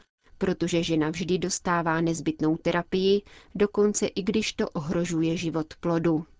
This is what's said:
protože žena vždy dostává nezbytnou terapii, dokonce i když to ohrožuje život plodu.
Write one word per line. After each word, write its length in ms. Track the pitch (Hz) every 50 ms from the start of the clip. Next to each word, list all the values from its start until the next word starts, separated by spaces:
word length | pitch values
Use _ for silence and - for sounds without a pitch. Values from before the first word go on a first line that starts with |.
| - _ _ _ _ - - -
protože 440 | - 190 180 - 170 175 175 170 170
žena 280 | 170 165 160 151 156
vždy 280 | 156 170 180 151 185 180
dostává 600 | 165 180 - - - 190 175 170 165 170 160 165
nezbytnou 560 | 170 165 165 165 143 - 156 - 156 156 160
terapii, 680 | 160 - 170 170 175 170 - - 185 185 190 202 202 - - - - - - -
dokonce 520 | 190 202 202 - - 208 208 202 - 220
i 160 | - - - 185
když 300 | 202 190 220 214 - -
to 160 | - 220 -
ohrožuje 680 | - 175 147 147 190 175 175 170 170 160 160 165 165
život 300 | 180 170 165 156 160 156 - - -
plodu. 440 | - 175 170 165 160 170 160 151 165 - - -